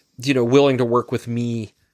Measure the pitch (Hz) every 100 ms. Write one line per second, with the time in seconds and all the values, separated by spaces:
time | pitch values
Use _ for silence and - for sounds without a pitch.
0 | _ - 127 127 120 139 139 127 120 120
1 | - 120 123 117 120 117 107 _ _